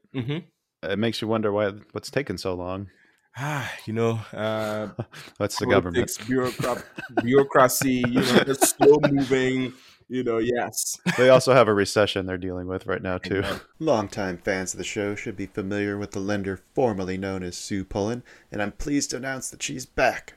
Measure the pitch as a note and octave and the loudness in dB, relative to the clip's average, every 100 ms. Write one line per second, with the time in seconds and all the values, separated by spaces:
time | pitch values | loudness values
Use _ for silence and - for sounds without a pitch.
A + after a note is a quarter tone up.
0 | _ C3 A#2 D3+ E3+ _ _ _ D#2+ G2 | _ -8 -6 -8 -10 _ _ _ -6 -2
1 | A2+ - G#2+ A2 G#2+ G2+ G#2 G#2 - G#2+ | -2 -2 -2 0 0 0 0 -4 -10 -12
2 | - - D3 F#2 F#2+ F2+ F2+ F#2+ G2+ _ | -6 -6 -4 -4 -4 -6 -6 -8 -10 _
3 | _ _ _ - C#3 D3 G#2+ - - A2 | _ _ _ -10 -8 -6 -8 -10 -6 -2
4 | A2+ A2+ G#2+ - G#2+ A2 G#2+ G#2+ G#2 - | 0 -2 -6 -6 -4 -2 -4 -4 -6 -8
5 | A2+ - - - G#2 - - G2 F2 F2 | -12 -14 -16 -4 -4 -2 2 2 2 -2
6 | A#2 - G#2+ B2+ B2+ - C3+ A#2+ - - | -2 -6 -4 -2 -2 -2 -4 -6 -8 -16
7 | - A#2 A#2 C#3 C#3 D3+ B2+ - C#3 B2+ | -8 -4 2 4 6 6 6 4 0 0
8 | A#2+ - - A#3 C3+ C3+ - - C#3+ D3 | 0 0 4 4 4 2 0 6 8 8
9 | D3 C#3 B2+ C3 C3 C3 B2+ B2 - _ | 6 2 2 2 2 0 -4 -8 -20 _
10 | - B2+ B2 A2+ A#2 A#2+ A2+ - - - | -8 -4 0 0 0 0 -2 -6 -6 -4
11 | - C#3 B2+ C3 C3 B2+ A2 G2+ G2 - | -2 4 8 8 8 6 6 4 2 2
12 | G2+ G2 F#2+ F#2 F#2 F2+ F2+ F#2 - F#2 | 2 0 -4 -6 -6 -6 -6 -6 -4 -4
13 | F#2 F2+ - G2 G2 F#2 - - D#3+ A#2 | -4 -2 0 2 0 -6 -12 -4 2 2
14 | G2+ - F#2+ F2 - F#2+ F#2 - F2+ A2 | 0 -4 -4 -2 -2 -2 -2 -6 -6 -4
15 | G#2 G#2 B2 G2 F#2+ - F#2+ G#2 G2+ G2+ | -4 -4 -8 -8 -8 -6 -4 -2 -2 -4
16 | G2+ G2+ G2 G#2 G2 F#2+ _ - B2+ F#2+ | -6 -6 -2 -2 -4 -8 _ 0 0 0
17 | F#2 F#2 G2 F#2+ F2+ - - G2+ F#2 G#2+ | -4 -4 -4 -6 -8 -10 -8 -6 -4 -4
18 | G2+ A#2+ - - _ G#2 G#2 - D3 C#3+ | -2 -4 -10 -20 _ -6 -6 -6 -4 -2
19 | - C3 C3 C3 - - - C#3+ B2 - | -2 -6 -8 -8 -10 -10 -10 -10 -8 0
20 | B2+ - - | 0 0 -8